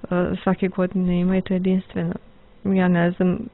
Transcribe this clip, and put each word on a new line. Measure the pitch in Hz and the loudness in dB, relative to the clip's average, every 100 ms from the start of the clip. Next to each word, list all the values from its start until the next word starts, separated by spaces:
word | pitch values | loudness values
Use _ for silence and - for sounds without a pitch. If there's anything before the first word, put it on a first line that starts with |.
E, | - 180 180 185 | -2 -2 0 -2
svake | - 185 190 | 0 0 0
godine | 190 185 190 185 180 | -2 -2 0 0 0
ima | 180 190 | 2 0
i | |
to | 185 | 0
je | 185 | -2
jedinstveno. | 185 185 - - 170 - - - - - | 0 0 -2 -6 -6 -6 -12 -20 -20 -10
Ja | 196 190 180 | -2 2 4
ne | 175 175 | 4 2
znam | 180 185 175 - | 2 0 0 -6